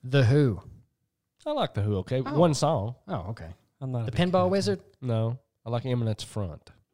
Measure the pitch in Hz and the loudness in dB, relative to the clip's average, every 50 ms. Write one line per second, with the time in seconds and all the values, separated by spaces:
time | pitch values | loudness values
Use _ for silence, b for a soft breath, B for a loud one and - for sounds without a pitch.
0 | - 127 131 143 127 107 135 151 147 127 98 82 - - - - _ _ _ _ | -6 2 4 4 6 6 6 6 6 4 2 -2 -8 -18 -20 -20 _ _ _ _
1 | _ _ _ _ _ _ _ _ _ 311 302 285 202 - - 110 101 104 104 95 | _ _ _ _ _ _ _ _ _ -4 -2 -2 -2 -2 -2 -2 -2 0 0 -2
2 | 92 - 127 131 131 - - 143 175 170 143 - 156 147 160 120 98 113 123 _ | -2 -2 -4 -4 -2 -2 2 4 4 4 4 2 0 0 0 0 -2 -4 -8 _
3 | _ - 185 104 80 95 - - 82 80 87 _ _ _ _ _ 135 131 127 120 | _ -8 -8 -8 -6 -8 -10 -10 -12 -16 -16 _ _ _ _ _ -10 -6 -6 -4
4 | 113 110 117 165 175 180 175 185 180 185 190 196 180 202 196 185 - _ _ _ | -4 -4 0 0 0 2 2 2 2 2 0 0 0 0 -2 -4 -6 _ _ _
5 | - 123 113 113 113 113 120 127 _ _ _ _ _ 113 120 120 131 131 123 123 | -4 -2 0 0 0 -2 -4 -6 _ _ _ _ _ -6 -6 -4 -2 -2 -2 0
6 | 117 110 104 - - - - 110 101 87 73 71 _ - - _ _ _ | 0 -2 -2 -4 -8 -10 -6 -6 -6 -6 -8 -12 _ -20 -20 _ _ _